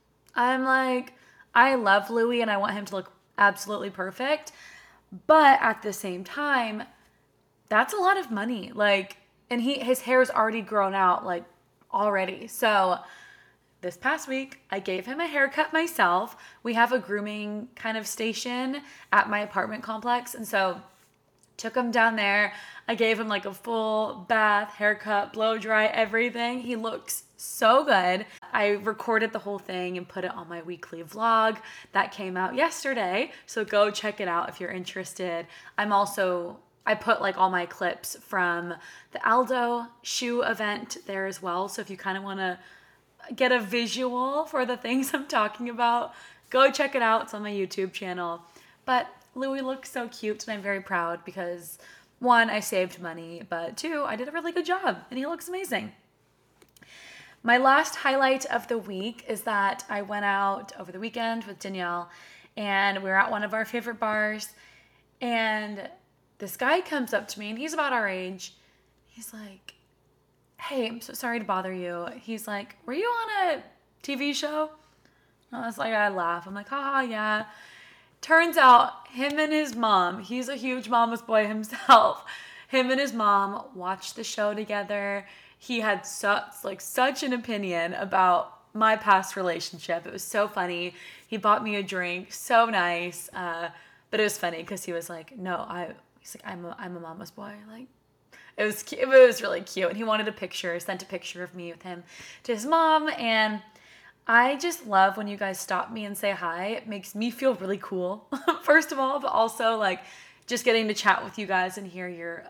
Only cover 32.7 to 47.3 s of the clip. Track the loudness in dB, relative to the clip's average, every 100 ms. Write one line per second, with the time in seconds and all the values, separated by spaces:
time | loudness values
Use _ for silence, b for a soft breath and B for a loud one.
32.7 | 0 -4 -2 0 -2 -4 B B -6 0
33.7 | 4 4 2 -6 -4 -2 -2 -2 -6 -10
34.7 | -8 -10 -10 -12 -8 -6 -6 -8 B B
35.7 | B 2 2 2 0 0 0 -4 -12 _
36.7 | _ -2 0 2 2 2 2 2 2 -4
37.7 | -4 -4 -4 -8 -14 -6 0 0 0 -4
38.7 | -10 B B B -2 2 4 2 0 0
39.7 | -2 -6 -14 -8 -6 -2 0 0 0 -2
40.7 | -4 -8 -14 -8 -6 -6 -6 -6 -4 -4
41.7 | -8 -10 -8 -6 -6 -6 -4 -4 -4 B
42.7 | B B B _ _ -12 0 2 2 0
43.7 | -2 -2 -2 -4 -2 -2 -2 -2 -2 -2
44.7 | -2 -2 -2 0 -4 -2 0 0 -2 -8
45.7 | 0 2 2 -2 B B B 0 6 6
46.7 | 6 0 2 4 2 0